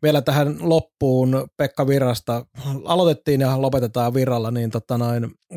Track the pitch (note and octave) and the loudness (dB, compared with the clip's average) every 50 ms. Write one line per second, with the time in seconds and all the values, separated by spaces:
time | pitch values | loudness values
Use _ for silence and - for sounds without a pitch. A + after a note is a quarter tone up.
0 | - D3+ D3+ D3 B2+ - C#3 D3 D3 C#3+ D3+ D#3 E3 E3+ D#3+ E3 D#3 - _ _ | 0 2 2 2 2 2 2 2 2 0 -2 -4 -2 0 2 2 0 -2 _ _
1 | C#3+ C3+ B2+ B2+ B2+ C3 C3 C3 C3+ - - - C#3+ C3+ - - C#3 C3+ C#3 C#3 | 0 2 2 2 2 2 2 0 -2 -6 -4 -4 -4 -4 -2 -2 0 0 2 2
2 | C3 B2+ A#2+ A2+ - - A#2 G2+ - - _ - C3 C#3 C#3 C3+ - - E3+ F3 | 2 0 -2 -2 -4 -6 -6 -6 -6 -10 _ -12 -8 -8 -8 -8 -4 0 0 2
3 | F3+ E3+ D3+ - - - D3 C3+ C3+ C3 C3 C3 C3+ C3+ B2+ C3+ B2 A#2 A2+ C3 | 4 2 2 0 0 0 0 2 2 0 0 0 0 0 0 0 0 -2 -2 -2
4 | A#2+ A#2+ A#2+ C3+ C3 B2+ B2+ A#2 A2+ A2+ A#2+ A#2+ A#2 A2+ A2 A#2 A2 - B2+ A#2+ | -2 0 0 0 0 0 0 -2 -2 -2 -2 -2 -4 -4 -4 -6 -6 -4 -4 -2
5 | A#2+ A#2+ A#2+ A#2+ A#2 A2 - - _ _ - | -2 -2 -2 -4 -4 -6 -10 -14 _ _ -16